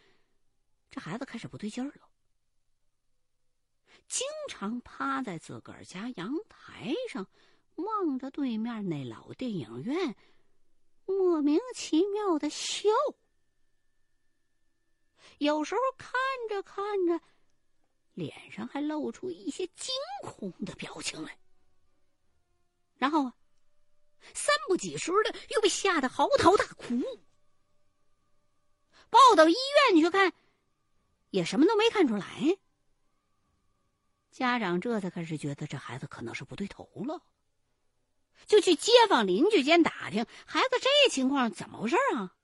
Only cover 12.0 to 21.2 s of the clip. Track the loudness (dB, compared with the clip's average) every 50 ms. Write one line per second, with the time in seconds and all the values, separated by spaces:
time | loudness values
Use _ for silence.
12 | 2 2 0 -2 0 0 0 0 -2 -4 -6 -8 -8 -8 -6 0 0 2 2 2
13 | 0 -2 -4 _ _ _ _ _ _ _ _ _ _ _ _ _ _ _ _ _
14 | _ _ _ _ _ _ _ _ _ _ _ _ _ _ _ _ _ _ _ _
15 | _ _ _ _ -20 -20 -8 _ 0 0 0 0 -2 -2 -2 -2 -2 -2 -4 -6
16 | -10 -6 -4 -4 -2 -2 -4 -6 -6 -6 -6 -8 -8 -8 -10 -8 -6 -4 -2 -2
17 | 0 0 0 -2 -4 _ _ _ _ _ _ _ _ _ _ _ _ _ _ _
18 | _ _ _ -10 -10 -10 -10 -14 -18 -16 -14 -14 -12 -10 -8 -6 -6 -4 -4 -6
19 | -6 -8 -8 -10 -10 -12 -10 -10 -10 -10 -8 -8 -10 -10 _ -12 -10 -10 -8 -8
20 | -8 -10 -12 -12 -12 -14 -14 -12 -12 -12 -10 -10 -10 -12 -10 -12 -14 -14 -12 -10
21 | -10 -10 -10 -10